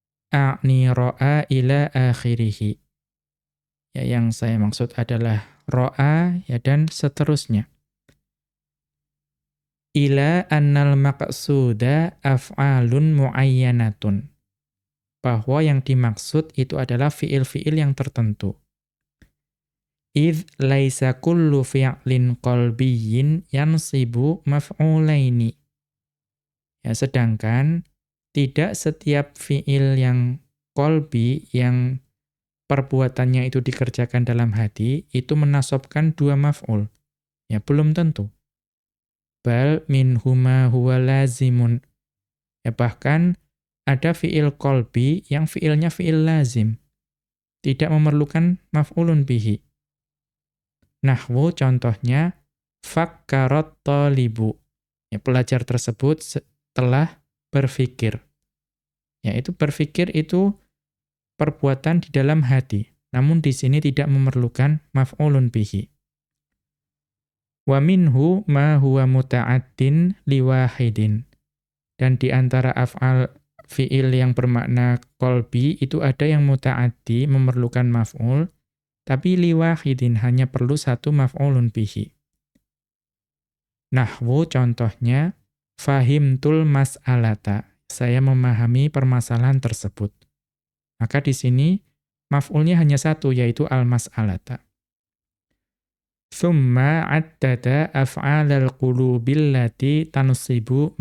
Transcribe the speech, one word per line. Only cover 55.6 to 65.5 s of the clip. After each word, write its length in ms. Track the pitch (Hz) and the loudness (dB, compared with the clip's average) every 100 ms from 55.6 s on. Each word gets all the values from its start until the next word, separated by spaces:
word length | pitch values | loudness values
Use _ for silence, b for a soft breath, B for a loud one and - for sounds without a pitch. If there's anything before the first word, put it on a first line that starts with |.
tersebut 560 | - 127 - 107 135 160 | -2 -4 -4 -4 -2 -2
se-, 240 | - - - _ _ - | -6 -12 -14 _ _ -4
telah 480 | 127 131 160 - _ _ _ 139 | 0 0 0 -6 _ _ _ -2
berpikir. 640 | 135 - 127 - 110 107 - _ _ _ _ _ _ _ _ _ | -2 -2 -6 -2 -4 -4 -14 _ _ _ _ _ _ _ _ _
Ya, 80 | 113 113 | -4 -4
itu 160 | 131 175 | -6 -4
berpikir 560 | 147 - 147 - 180 | -4 -2 -6 -2 -2
itu 480 | 156 156 180 202 202 _ _ _ _ _ _ _ - | -2 -2 0 0 -2 _ _ _ _ _ _ _ -4
perbuatan 640 | 151 - 139 131 156 170 | -4 0 -2 0 0 -2
di 80 | - | 0
dalam 320 | 135 139 156 | 0 2 2
hati. 480 | 127 131 - 101 - _ _ 123 | 2 0 0 -6 -6 _ _ 0
Namun 240 | 139 165 | 2 2
di 160 | 147 127 | 0 -2
sini 240 | 131 147 | 0 0
tidak 320 | 147 135 143 | 0 -2 0
memerlukan 720 | 135 131 127 120 - 139 156 - | 2 2 0 -2 0 0 0 -2
maf'ulun 560 | 135 131 - 151 139 | -2 -2 0 2 2
bihi. 400 | 123 | 2